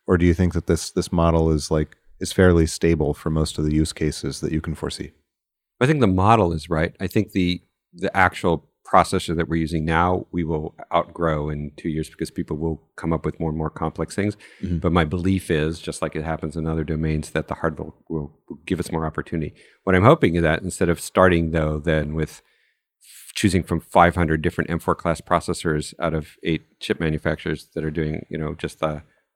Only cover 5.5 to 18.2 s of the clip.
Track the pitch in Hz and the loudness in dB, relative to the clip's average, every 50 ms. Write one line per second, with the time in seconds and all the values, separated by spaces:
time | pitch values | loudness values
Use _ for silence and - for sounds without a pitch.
5.5 | _ _ _ _ _ - 123 143 160 143 120 98 92 92 95 107 117 110 95 87 | _ _ _ _ _ 0 2 2 2 4 2 2 4 4 4 4 6 6 4 2
6.5 | 85 78 80 85 82 78 82 - - - 98 95 - 110 98 - - 98 90 87 | 0 -2 -4 -4 -2 -2 -2 -2 -4 -6 -8 -4 -2 -2 -2 0 0 0 0 0
7.5 | 90 87 - _ _ _ _ _ - 87 92 - - 98 92 90 - - - 90 | 0 -4 -8 _ _ _ _ _ -10 -8 -6 -2 2 2 2 2 2 0 0 0
8.5 | 82 76 - _ _ _ _ - - 92 87 - 98 92 - - 82 82 82 76 | 0 0 -2 _ _ _ _ 2 4 4 4 4 0 -4 -4 -2 -2 -2 -2 -2
9.5 | 82 82 80 76 85 80 76 82 82 82 87 90 92 - - - 85 87 82 78 | -2 -2 -2 -2 -2 -2 -2 0 2 2 2 2 0 -2 -4 -6 -6 -4 -4 -2
10.5 | 82 76 78 78 - - - - 85 85 85 - - - 85 80 78 76 73 76 | -4 -4 -6 -8 -12 -14 -8 -4 -2 -2 -2 -2 -4 -2 -2 0 0 -2 -2 -4
11.5 | 76 73 73 71 - - - 85 76 78 78 - - - 82 - - 92 85 - | -6 -6 -8 -10 -12 -8 -6 -6 -4 -4 -6 -8 -8 -10 -10 -8 -6 -8 -8 -6
12.5 | 80 73 80 82 78 - _ _ _ - - 82 82 78 - 78 - - 82 80 | -6 -4 -4 -4 -4 -6 _ _ _ -8 -4 -2 -2 -2 -2 -4 -6 -4 -4 -4
13.5 | 78 78 78 78 - - 82 78 - - 80 - - - 98 104 - - - - | -4 -4 -6 -6 -6 -4 -6 -4 -4 -4 -8 -6 -4 -2 -2 -2 -4 -6 -12 -20
14.5 | - - - 87 87 80 85 85 85 90 80 76 90 90 85 95 98 92 - - | -14 -10 -6 -4 -4 -2 0 2 2 2 2 2 -2 -2 0 0 0 0 0 0
15.5 | 82 76 76 80 85 - - 80 78 - 82 76 - 78 78 80 78 - - 78 | 0 0 0 -2 -4 -6 -8 -10 -8 -6 -6 -6 -6 -6 -6 -4 -4 -4 -6 -6
16.5 | 76 82 78 80 80 80 76 76 78 78 80 78 78 76 73 - - 78 76 - | -6 -6 -4 -4 -2 -4 -4 -4 -4 -2 -2 -2 -2 -2 -4 -4 -6 -6 -6 -6
17.5 | 80 - - 82 76 78 76 76 - _ _ - 82 78 | -6 -4 -4 -4 -4 -6 -10 -14 -16 _ _ -8 -8 -8